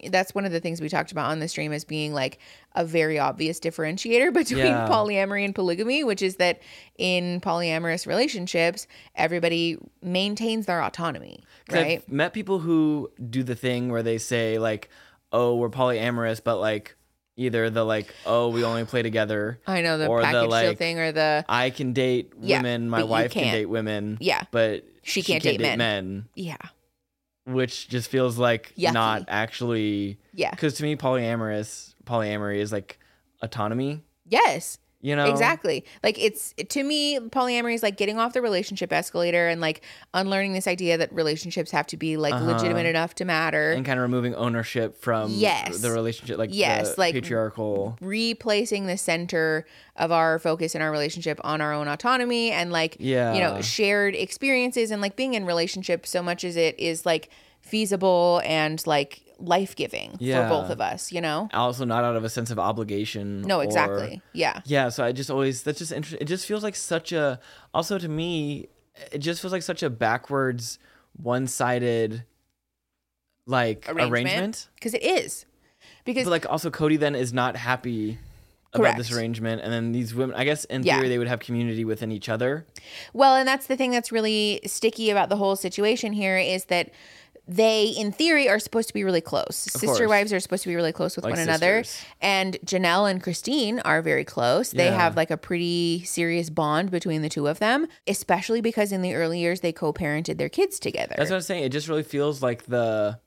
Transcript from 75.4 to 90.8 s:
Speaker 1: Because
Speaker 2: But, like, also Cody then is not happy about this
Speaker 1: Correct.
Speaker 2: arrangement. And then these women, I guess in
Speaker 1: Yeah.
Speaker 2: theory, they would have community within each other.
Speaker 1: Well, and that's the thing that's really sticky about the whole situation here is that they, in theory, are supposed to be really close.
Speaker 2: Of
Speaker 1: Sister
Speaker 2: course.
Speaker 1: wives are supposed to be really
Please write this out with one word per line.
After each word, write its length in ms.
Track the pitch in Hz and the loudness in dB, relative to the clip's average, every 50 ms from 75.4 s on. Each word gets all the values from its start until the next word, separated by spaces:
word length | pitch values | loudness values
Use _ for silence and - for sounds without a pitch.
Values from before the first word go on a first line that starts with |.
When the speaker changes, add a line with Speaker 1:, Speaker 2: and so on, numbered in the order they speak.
| - _ _ _ _ _ _ _ - - - _ _ | -14 _ _ _ _ _ _ _ -20 -20 -20 _ _
Speaker 1:
Because 200 | 240 240 175 165 | -4 -2 0 2
Speaker 2:
But, 60 | 175 | 2
like, 180 | 170 160 - - | 0 0 2 0
also 200 | 143 156 - 160 | -2 0 0 -4
Cody 280 | - - 156 151 156 | -2 0 2 4 4
then 180 | 151 147 147 143 | 4 2 0 2
is 180 | 123 127 120 120 | 0 -2 0 0
not 220 | 127 123 127 - | 0 0 0 -2
happy 640 | 120 120 127 127 123 - 123 117 110 107 107 117 - - - - - - _ _ _ _ _ - | -2 -2 -2 -2 -2 -2 -4 -2 -2 -2 -4 -4 -8 -12 -18 -20 -20 -20 _ _ _ _ _ 2
about 240 | 240 214 180 - | 4 4 4 4
this 100 | 120 120 113 | 2 -2 -4
Speaker 1:
Correct. 100 | 117 120 | -2 -2
Speaker 2:
arrangement. 400 | 113 113 120 113 113 113 113 110 - | -2 -2 -4 -2 -2 -2 -4 -4 -4
And 80 | 113 117 | -4 -2
then 180 | 117 117 117 | -2 -2 -2
these 220 | 117 123 120 110 113 | -2 -2 -4 -2 -2
women, 220 | 123 131 127 - | -2 -2 -2 -2
I 80 | - 131 | 0 0
guess 220 | 143 151 147 - | 0 0 0 -4
in 180 | - - 131 127 | -6 -4 0 2
Speaker 1:
Yeah. 140 | 170 143 | 2 4
Speaker 2:
theory, 120 | - 131 127 | 4 2 2
they 80 | 123 | 2
would 100 | 120 120 | 0 0
have 120 | 120 123 117 | 0 -2 -4
community 440 | - - 120 117 120 117 110 113 113 | -4 -4 -2 -2 -2 -2 -2 -2 -2
within 260 | 110 110 - 117 110 | -2 -4 -4 -4 -6
each 180 | 110 101 - 120 | -6 -6 -4 -4
other. 360 | 110 113 123 127 143 160 160 - _ - - - - - - - - | -2 0 0 0 0 -2 -6 -12 _ -20 -20 -18 -16 -16 -16 -8 2
Speaker 1:
Well, 220 | 226 269 269 262 | 6 6 8 8
and 120 | 262 262 | 6 4
that's 180 | 262 262 262 269 | 2 2 0 0
the 80 | - 262 | -4 0
thing 160 | 254 262 247 | 0 2 2
that's 200 | 247 240 233 - | 2 0 0 0
really 480 | 226 226 220 214 214 214 208 208 208 - - | -2 0 2 2 2 2 2 0 0 -2 -4
sticky 440 | 196 - - - 226 220 - 226 214 | -8 -6 0 0 0 0 2 0 2
about 200 | 202 202 175 180 | 4 4 2 2
the 80 | 202 | 2
whole 180 | 208 202 196 196 | 2 2 2 2
situation 580 | 190 - 180 - - 202 214 247 226 - 214 208 | 0 -2 -6 -2 0 2 2 2 0 -2 -4 -2
here 240 | 208 196 190 190 | 0 0 2 2
is 280 | 185 175 143 185 190 - | 2 2 2 0 -2 0
that 240 | - 180 175 - - - - - - - - - _ _ - _ | 0 0 0 0 -2 -8 -18 -20 -20 -20 -20 -20 _ _ -20 _
they, 380 | - 175 202 220 220 220 220 208 | -4 2 4 6 6 6 6 4
in 260 | 220 - 190 214 208 | 2 2 0 -2 -2
theory, 360 | 196 - 311 339 320 294 269 | 0 2 4 4 6 6 6
are 120 | 233 202 214 | 4 4 2
supposed 280 | - - - 226 220 - | 0 0 0 -2 -2 0
to 40 | - | -2
be 100 | 208 196 | -2 0
really 180 | 190 180 165 | 2 2 2
close. 440 | 165 - - 110 - - - - - - - | 0 0 -2 -2 -2 -2 -4 -6 -6 -6 -4
Speaker 2:
Of 80 | - | -2
Speaker 1:
Sister 60 | 180 143 - - 240 | 0 2 4 4 4
Speaker 2:
course. 20 | 214 | 4
Speaker 1:
wives 240 | 214 202 202 214 202 | 4 4 4 2 0
are 60 | 180 | -2
supposed 220 | 185 - 185 180 - | 0 -2 -4 -4 -2
to 60 | 180 | -2
be 60 | 170 | 0
really 160 | 170 | 0